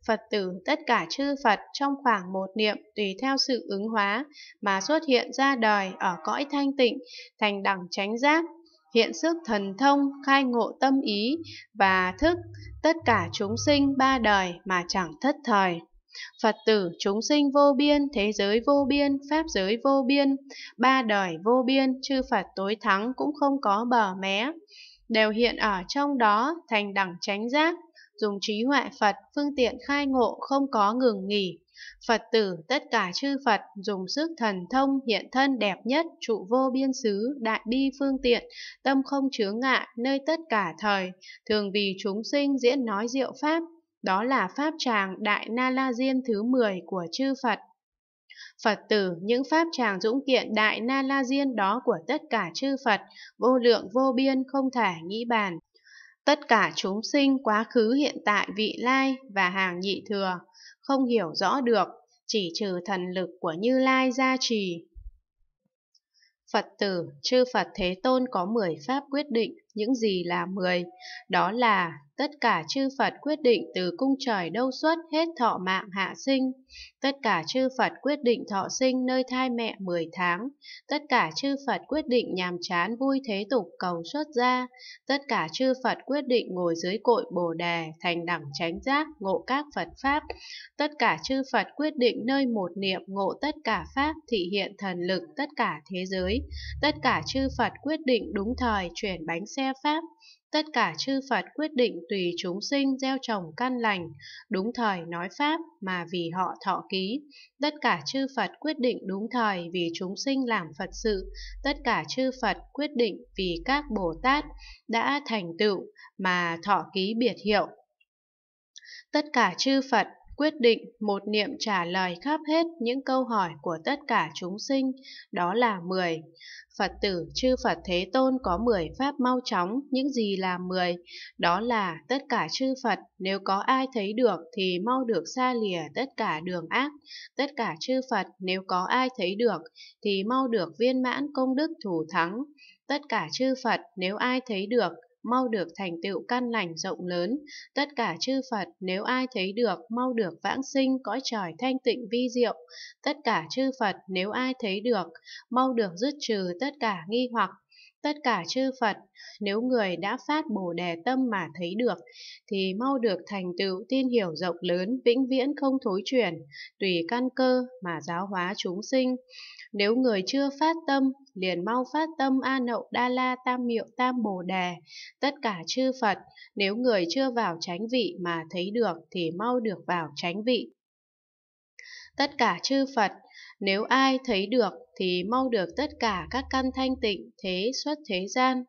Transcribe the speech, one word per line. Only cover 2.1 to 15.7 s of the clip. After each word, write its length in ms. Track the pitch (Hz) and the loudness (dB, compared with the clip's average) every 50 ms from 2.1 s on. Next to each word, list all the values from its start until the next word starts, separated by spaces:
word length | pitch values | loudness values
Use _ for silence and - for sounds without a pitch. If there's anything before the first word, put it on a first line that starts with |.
| 220 196 180 185 | 2 2 -2 -4
một 140 | 190 190 190 190 - | -6 -6 -6 -4 -2
niệm 200 | 220 214 214 196 - - - _ | 0 0 0 0 -2 -10 -12 _
tùy 200 | - 208 196 190 190 | -4 -4 -4 -4 -4
theo 140 | 254 269 269 269 - | -2 -2 0 0 0
sự 200 | - 254 226 - - | 0 0 -2 -2 -4
ứng 200 | 202 196 208 226 | -4 -4 -4 -2
hóa 360 | 226 220 202 202 202 233 294 294 - - - - - _ | 0 0 2 2 0 -2 -4 -8 -14 -20 -20 -20 -18 _
mà 200 | - 202 196 190 | -2 0 0 0
xuất 220 | 196 - 302 320 311 294 | 2 2 0 2 4 4
hiện 240 | 254 233 - - | 4 4 2 0
ra 240 | 240 - 269 277 277 | 0 2 2 2 2
đời 340 | 240 226 214 208 202 190 185 190 - | 4 4 4 4 4 2 -2 -4 -2
ở 180 | - 190 175 170 - | -2 -2 -2 -2 -4
cõi 220 | 214 220 262 285 277 | -4 -2 -2 -2 -2
thanh 260 | 294 285 277 277 277 | -2 0 0 0 4
tịnh, 220 | 285 - 233 - 269 - - - - - - _ _ | 4 4 4 2 -2 -10 -14 -18 -18 -18 -20 _ _
thành 220 | 220 208 202 196 | 0 0 0 2
đẳng 180 | 196 202 196 185 180 175 | 0 0 0 0 -4 -8
chánh 280 | - 202 196 202 220 233 | -4 -4 -2 -2 -2 2
giác, 260 | 269 285 302 330 330 330 - - - _ _ _ _ _ - | 4 4 4 4 2 -2 -8 -18 -20 _ _ _ _ _ 2
hiện 180 | 226 220 - - | 2 4 4 0
sức 220 | - - 320 339 330 - | 0 0 0 0 0 -2
thần 300 | - 226 208 196 196 190 190 | -2 -2 -2 -2 -4 -2 4
thông, 220 | 269 277 285 285 277 277 277 - - | 6 6 6 6 4 0 -2 -4 2
khai 180 | 269 269 277 269 | 4 4 4 4
ngộ 280 | 254 240 233 214 - - - | 4 2 2 0 0 0 2
tâm 200 | - 269 269 269 | 4 4 4 4
ý 360 | - - 208 202 214 247 302 339 330 - - - - _ _ 208 | 2 0 0 0 0 0 -2 -2 -6 -12 -16 -18 -20 _ _ 2
và 360 | 196 190 185 185 185 180 185 - | 4 4 6 4 2 0 0 2
thức, 160 | 285 330 349 349 - - - - - - - - | 4 4 4 2 -4 -12 -16 -16 -16 -16 -14 0
tất 140 | - 311 330 330 - | 2 2 2 4 4
cả 240 | 254 226 202 170 165 | 2 4 4 2 -2
chúng 220 | - - 214 196 226 233 - | -4 -4 -4 -2 -2 0 4
sinh 300 | 294 294 285 277 277 277 | 4 6 6 6 4 4
ba 220 | 262 262 269 262 254 | 4 4 4 4 4
đời 360 | 226 214 208 196 185 180 170 - _ | 4 6 6 4 4 0 -4 -8 _
mà 200 | 196 185 175 175 175 | 0 0 0 0 0
chẳng 240 | - 190 180 160 - - | -2 -2 -2 -2 -4 -2
thất 160 | - 262 294 - - | 0 0 0 0 0
thời. 340 | 240 214 202 190 185 | 2 4 4 4 4